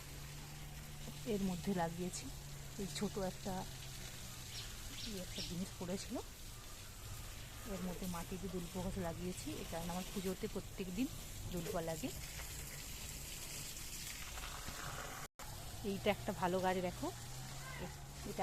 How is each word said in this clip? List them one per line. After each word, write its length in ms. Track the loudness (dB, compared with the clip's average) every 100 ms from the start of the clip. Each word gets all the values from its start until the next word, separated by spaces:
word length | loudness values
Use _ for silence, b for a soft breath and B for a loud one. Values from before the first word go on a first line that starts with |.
| -6 -6 -4 -4 -6 -6 -6 -6 -6 -4 -4 -2 2
এর 80 | 4 4
মধ্যে 220 | 4 4 6
লাগিয়েছি। 440 | 4 4 0 0 -2 -4 -4 -6 -4 -2
এই 60 | 0 2
ছোট 160 | 2 4 2
একটা, 220 | 2 0 0 0 -4 -4 -4 -4 -4 -6 -6 -4 -4 -4 -4 -4 -2 0
এই 60 | 0 0
একটা 160 | 0 0
জিনিস 200 | 0 -2 -2
পড়েছিল, 360 | 0 0 0 -2 -2 -6 -8 -6 -6 -8 -8 -6 -4 -4 -4 -4 -6 -4 -2
এর 80 | 0 0
মধ্যে 180 | 0 0 0
মাটি 200 | 0 -2
দিয়ে 100 | 0
দুল 120 | 0 0
প্রকাশ 220 | 0 2 2 2
লাগিয়েছি। 400 | 2 0 0 -2 -2
এই 60 | 0
কারণে 180 | 2 2
আমার 140 | 2 2
পুজোতে 320 | 2 2 2 0
প্রত্যেক 340 | 0 -2 -2 0 2
দিন 100 | 2 2 -4 -2 0
দুল 140 | 0 2 2 2
লাগে। 200 | 2 0 0 -2 -2 -2 -2 -4 -4 -4 -4 -4 -4 -4 -4 -4 -4 -4 -4 -4 -4 -4 -2 -2 -2 -2 -2 -2 -2 -2 -2 -2 -4 -6 -6 -6 -4 -4 0 2
এইটা 200 | 6 6 6
একটা 160 | 4 4
ভালো 160 | 6 8 8
গাছ, 120 | 6 4
দেখো, 200 | 2 0 0 -4 -4 -4 -4 -4 -2 -2 -4 -6 -4 -2
এটা 120 | 2